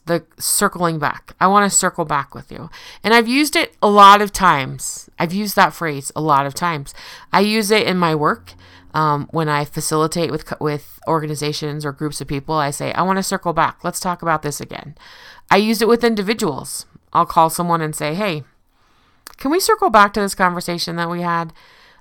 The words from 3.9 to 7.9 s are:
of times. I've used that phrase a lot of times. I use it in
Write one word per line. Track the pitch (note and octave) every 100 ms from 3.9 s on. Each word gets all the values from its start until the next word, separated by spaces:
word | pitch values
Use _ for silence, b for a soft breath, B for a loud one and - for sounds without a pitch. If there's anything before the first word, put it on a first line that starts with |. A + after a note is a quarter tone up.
| G3+ G3 G#3
of | G#3
times. | - F#3 C#3+ C3 C3+ - - - -
I've | E3
used | F#3+ G#3 G3+
that | E3
phrase | - E3 C#3 -
a | -
lot | D#3 C#3
of | C#3
times. | - F3 D3+ C#3+ - B B B
I | F3
use | G#3 A3 G3+
it | A3
in | E3+